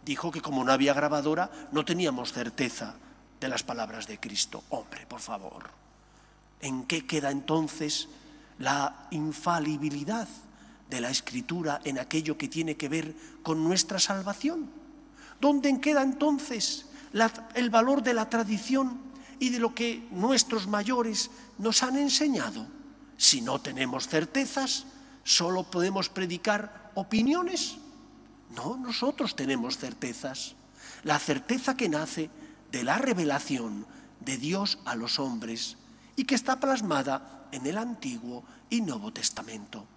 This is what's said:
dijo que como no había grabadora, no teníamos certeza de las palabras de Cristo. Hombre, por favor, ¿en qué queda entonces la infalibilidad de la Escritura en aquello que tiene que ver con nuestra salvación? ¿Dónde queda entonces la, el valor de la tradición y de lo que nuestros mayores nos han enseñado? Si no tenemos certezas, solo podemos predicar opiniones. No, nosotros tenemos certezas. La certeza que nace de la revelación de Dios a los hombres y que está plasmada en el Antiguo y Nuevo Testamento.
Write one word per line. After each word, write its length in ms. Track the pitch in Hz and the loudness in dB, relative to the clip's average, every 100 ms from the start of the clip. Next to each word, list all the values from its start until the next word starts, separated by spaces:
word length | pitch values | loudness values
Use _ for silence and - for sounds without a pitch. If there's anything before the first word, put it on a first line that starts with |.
dijo 260 | - 135 170 | -2 -2 -2
que 120 | 160 | -4
como 220 | 151 135 | -4 0
no 80 | 131 | 4
había 220 | 135 139 | 6 6
grabadora, 560 | 139 147 147 143 160 185 - - | 4 2 2 2 0 -2 -6 -4
no 120 | 147 | -2
teníamos 480 | 151 175 165 127 120 | 0 2 2 0 -4
certeza 640 | 127 117 - 127 - 107 - - - - - | -4 -4 -2 -2 -2 -10 -12 -20 -20 -20 -8
de 80 | 131 | -4
las 160 | 123 | -4
palabras 420 | - 120 110 113 104 | -4 -6 -6 -8 -10
de 140 | 104 | -10
Cristo. 440 | 113 101 - 110 - | -6 -2 -2 -4 -6
Hombre, 380 | 127 - - - | -8 -8 -16 -14
por 120 | - | -12
favor, 520 | - 104 95 - - - - - - - - - - - | -8 -8 -10 -14 -16 -20 -20 -20 -20 -20 -20 -20 -20 -12
¿en 220 | 143 131 127 | -6 -6 -4
qué 220 | 165 135 | -8 -2
queda 240 | 156 143 | -2 0
entonces 760 | 139 135 160 156 - 151 - - - - - - - | -4 0 0 0 -4 -4 -4 -6 -16 -20 -20 -20 -4
la 480 | 131 143 143 - - | 0 0 0 -4 -8
infalibilidad 1160 | 156 156 147 180 170 151 151 151 143 143 226 208 - - - - - - | -4 -2 -2 0 2 0 -2 -2 -4 -4 -4 -6 -12 -20 -20 -20 -20 -6
de 100 | 127 | -4
la 80 | 120 | 0
Escritura 720 | 135 - 123 - 170 156 143 147 | -2 -2 -6 -4 -2 -2 -2 -2
en 120 | 135 | -4
aquello 400 | 127 160 156 147 | 0 0 0 -4
que 100 | 135 | -2
tiene 300 | 160 160 151 | -2 -2 -2
que 100 | 143 | -2
ver 280 | 160 156 156 - - | -2 -4 -10 -18 -10
con 220 | - 160 | -2 2
nuestra 340 | 160 190 - 190 | 4 4 2 2
salvación? 720 | - 196 190 202 294 339 285 - - - - - - - | 2 2 -2 -2 -2 -2 -6 -10 -18 -20 -20 -20 -20 4
¿Dónde 400 | 277 285 277 262 | 6 6 4 4
queda 220 | 285 294 | 6 6
entonces 840 | 269 254 294 285 - 233 - - - - - | 4 4 2 2 0 -2 -2 -2 -10 -18 -4
la, 380 | 202 226 - - 240 | 4 4 4 -4 0
el 160 | 240 | 6
valor 320 | 226 247 277 | 6 8 6
de 100 | 240 | 4
la 160 | 233 220 | 2 2
tradición 680 | 226 214 214 - 269 262 240 - - - - | 0 2 -2 2 2 2 -2 -12 -16 -18 -2
y 100 | 254 | 0
de 80 | 240 | 2
lo 160 | 233 | 0
que 340 | - 233 233 - | 2 -2 -2 -6
nuestros 560 | 180 220 262 - 226 190 | 0 4 6 4 0 0
mayores 640 | 208 208 254 226 208 - - - - | 0 2 2 2 0 -4 -8 -18 -2
nos 240 | 214 214 | 2 4
han 160 | 254 269 | 4 2
enseñado? 680 | 285 254 302 220 214 113 110 - - - - - | 4 4 4 2 -2 -6 -12 -14 -20 -20 -20 4
Si 240 | - 135 | 6 6
no 180 | 120 135 | 0 -2
tenemos 480 | 143 131 127 127 - | -2 -2 -2 -2 2
certezas, 800 | 156 165 269 269 - 269 - - - - - | 2 2 0 0 0 0 -2 -4 -18 -20 -10
solo 400 | - - 170 185 | 2 4 4 0
podemos 460 | 175 180 180 190 180 | 0 0 2 2 -2
predicar 840 | - 185 175 214 208 208 - - | -2 -4 0 2 0 -2 -14 -10
opiniones. 840 | - 190 220 247 339 359 359 - - - - - - - - - - | -8 0 2 4 2 0 -2 -4 -8 -16 -20 -20 -20 -20 -20 -14 -8
No, 220 | - 262 | -6 -4
nosotros 580 | 247 226 262 285 226 - | -4 0 0 0 -4 -2
tenemos 420 | 135 131 120 135 | 0 0 0 -4
certezas. 800 | 131 113 127 117 - - - - - - - - | -6 -6 -6 -6 -8 -8 -10 -12 -20 -20 -18 -10
La 160 | 160 147 | 0 2
certeza 560 | - 135 - 254 262 262 | 2 -2 0 0 0 0
que 140 | 214 | 2
nace 400 | 151 156 - 156 - - - - | 0 -2 -4 -6 -8 -20 -20 -8
de 120 | 123 | -2
la 140 | 123 185 | 2 2
revelación 880 | 277 185 156 143 - 131 113 104 107 - - - | 2 2 2 0 0 -2 -2 -8 -12 -18 -20 -12
de 180 | - 131 | -6 -4
Dios 420 | 143 190 202 - - | 0 0 0 -2 -4
a 100 | 120 | -4
los 240 | 117 - | -2 -2
hombres 580 | 135 117 113 113 - - - - - - | -2 -4 -4 -4 -6 -8 -20 -20 -8 -2
y 80 | |
que 120 | 262 247 | 2 2
está 240 | - 262 | 2 2
plasmada 880 | 277 262 208 147 135 131 - - - | 2 2 2 2 2 -2 -4 -18 -14
en 140 | 135 135 | -6 -2
el 120 | 196 | -2
Antiguo 680 | 240 233 135 120 120 123 - - - | -4 -6 -6 -6 -8 -10 -14 -20 -2
y 120 | 233 | 0
Nuevo 300 | 196 117 107 | 0 -2 -6
Testamento. 720 | - - - 110 110 101 110 - | -4 -4 -4 -10 -12 -12 -14 -16